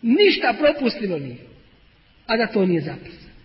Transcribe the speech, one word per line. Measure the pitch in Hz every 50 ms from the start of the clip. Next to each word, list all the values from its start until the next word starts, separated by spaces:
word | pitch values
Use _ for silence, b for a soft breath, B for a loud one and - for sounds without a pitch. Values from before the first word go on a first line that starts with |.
| -
Ništa | 226 240 349 415 392 302 - - - - -
propustilo | 302 294 302 302 269 233 - - 220 196 175 151
nije, | 139 131 120 120 120 120 - - - _ _ _ _ _ _ _ _ _ _ _ _
a | - 226
da | 226 233
to | 214 - 214 190
nije | 185 175 165
zapisano. | 143 160 - - - - - - - - - - -